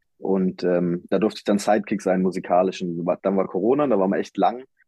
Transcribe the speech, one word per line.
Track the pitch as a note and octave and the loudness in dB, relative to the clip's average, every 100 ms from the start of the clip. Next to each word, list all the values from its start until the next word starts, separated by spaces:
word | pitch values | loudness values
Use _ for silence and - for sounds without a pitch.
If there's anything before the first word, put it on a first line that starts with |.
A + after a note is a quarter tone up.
| _ _ | _ _
Und, | - F#2+ F#2 F#2 | -2 0 0 0
ähm, | F2+ F2 F2 F2 - | 0 2 0 -2 -2
da | F#2+ | 0
durfte | G#2+ - | 0 0
ich | |
dann | - G2+ | -2 0
Sidekick | - G#2+ G2+ G2+ | 2 0 0 -2
sein, | F#2+ F#2 | 0 0
musikalisch. | F#2 F2+ - F2+ F#2 F2+ | 0 -2 0 2 2 -2
Und | F2+ E2+ | -6 -4
wa-, | F2 F2 | -4 -2
dann | F#2+ G2 | 0 0
war | F#2 | -2
Corona, | F#2 G2+ C3+ C#3+ | 0 0 2 2
da | G#2 | 2
waren | F#2+ | 2
wir | E2+ | 0
echt | G2+ - | -2 0
lang | F#2 D#2+ D#2 _ | 0 0 -10 _